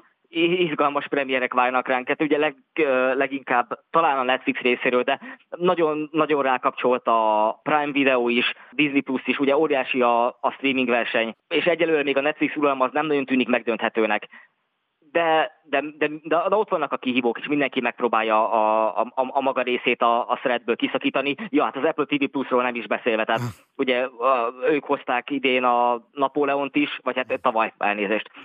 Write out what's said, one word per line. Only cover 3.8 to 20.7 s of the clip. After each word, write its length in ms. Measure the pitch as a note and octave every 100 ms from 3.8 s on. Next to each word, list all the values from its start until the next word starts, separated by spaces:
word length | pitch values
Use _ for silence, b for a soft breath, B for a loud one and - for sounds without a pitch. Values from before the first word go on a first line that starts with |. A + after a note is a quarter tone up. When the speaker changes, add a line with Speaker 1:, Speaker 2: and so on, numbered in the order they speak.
| _
Speaker 1:
talán 280 | E3 E3 C3+
a 60 |
Netflix 360 | B2+ C3 - B2+
részéről, 440 | B2 - C3 B2
de 160 | A#2+ C#3 C4 B _
nagyon-nagyon 920 | E3 F3 E3+ D#3 D3+ D3+ D#3 D3 D3
rákapcsolt 640 | C3+ B2+ C3+ - B2+ B2 -
a 520 | A2+ A2 G#2+ A2 -
Prime 280 | C#3 D3+ D3
Video 360 | C#3+ C3+ B2+ A#2+
is, 260 | A#2+ A#2 B B
Disney 300 | B2 D3 C#3
Plus 260 | C3 C3 -
is, 120 | B2
ugye 180 | C3+ C#3
óriási 440 | D#3+ C#3 B2+ C3
a, 260 | A#2+ A#2 A#2+
a 240 | - B2+
streaming 380 | - C3+ C3 B2
verseny. 460 | A#2+ A2+ A#2+ A2+ - _
És 180 | D#3+ E3+
egyelőre 380 | D#3+ E3 D3+
még 140 | C#3+ C3+
a 40 |
Netflix 340 | C#3+ D#3 D3 D3+
uralma 300 | D3 C3+ B2+
az 60 |
nem 120 | C#3 D#3
nagyon 200 | C#3+ C3
tűnik 220 | C3 A2+
megdönthetőnek. 800 | A#2+ A#2 A2 A2+ - G#2+ G#2 - B B _ _ _ _ _ D#3
De, 400 | D#3+ E3 D#3+ D3 -
de, 180 | _ C#3 D3 D3+
de, 100 | D3+
de, 360 | D3+ D#3+ D#3 F#3+
de 60 | G3+
ott 140 | G#3
vannak 220 | F3 C#3
a 60 | C3
kihívók, 400 | B2+ B2 A#2+ -
és 80 | -
mindenki 340 | D3 C3+ C#3
megpróbálja 680 | A#2+ - A#2+ A2 A2+ A2 A2
a, 340 | A2+ A2 A2 A2 -
a, 60 | A2+ -
a, 140 | B2+
a 80 | C#3
maga 200 | C3+ C3
részét 400 | B2 B2 - A#2+
a, 280 | A#2+ A#2 G#2+
a 80 | A#2+
szretből 340 | C3+ A#2+ -